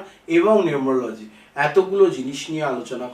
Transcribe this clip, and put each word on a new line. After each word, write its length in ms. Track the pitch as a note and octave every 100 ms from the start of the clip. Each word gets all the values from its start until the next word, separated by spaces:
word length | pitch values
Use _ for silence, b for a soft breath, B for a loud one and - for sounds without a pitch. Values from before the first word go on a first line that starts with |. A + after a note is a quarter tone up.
| B B - E3+
এবং 180 | G3 F3 E3+
নিউমারোলজি, 600 | C#3 C3+ B2+ A2+ G#2+ G#2+ b b C#3+ -
এতগুলো 380 | - F#3 G3 F3+ C3
জিনিস 220 | C3 - E3
নিয়ে 140 | D#3 C#3+
আলোচনা 360 | A#2+ A#2 A#2+ B2